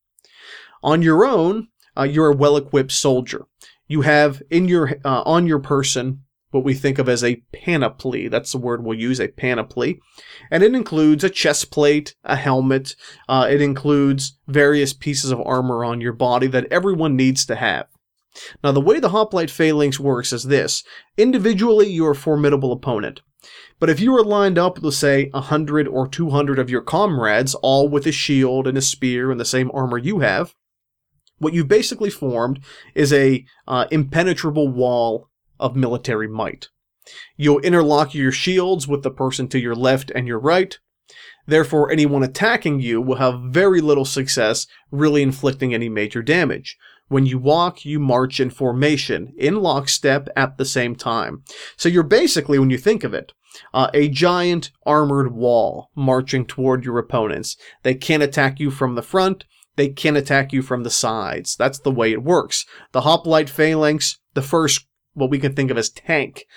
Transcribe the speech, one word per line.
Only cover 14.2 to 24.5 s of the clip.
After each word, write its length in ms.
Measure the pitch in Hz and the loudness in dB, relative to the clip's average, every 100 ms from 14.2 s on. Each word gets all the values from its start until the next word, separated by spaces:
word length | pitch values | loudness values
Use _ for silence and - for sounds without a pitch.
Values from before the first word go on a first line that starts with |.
| - - - | -4 -12 -2
various 440 | 143 143 147 139 | 2 4 4 0
pieces 380 | - 151 139 135 | -4 -6 -4 -2
of 100 | 120 | -4
armor 440 | - 127 127 117 120 | -2 -2 0 -2 -4
on 160 | 120 | -4
your 120 | 120 | -6
body 340 | 117 123 123 131 | -2 0 2 2
that 180 | 131 - | 0 0
everyone 440 | - 190 175 160 131 | 0 0 0 0 2
needs 300 | 131 131 - | 2 2 -2
to 100 | 113 | -4
have. 300 | 117 71 - _ _ _ _ - - - | -2 -4 -8 _ _ _ _ -20 -20 -4
Now, 80 | 143 | 0
the 100 | 139 | 2
way 180 | 151 294 | 4 2
the 100 | 220 | 2
hoplite 420 | 208 214 190 165 | 0 0 -2 -2
phalanx 480 | - 160 151 143 135 | 0 2 2 0 0
works 340 | 139 127 - | -2 -2 -4
is 120 | 123 131 | -6 0
this. 380 | 139 76 - - - _ - | 0 0 -4 -8 -20 _ 0
Individually, 720 | 240 254 202 196 233 214 202 | 2 4 2 2 4 4 4
you're 240 | 170 160 | 2 0
a 40 | 139 | 0
formidable 560 | 156 147 143 139 135 | 0 2 2 2 0
opponent. 500 | 120 139 113 78 - _ _ - - - - | -4 -4 -4 -6 -12 _ _ -20 -20 -16 -2
But 100 | 160 | 0
if 100 | 151 | 2
you 160 | 226 262 | 2 4
are 80 | |
lined 340 | 214 208 196 | 4 2 2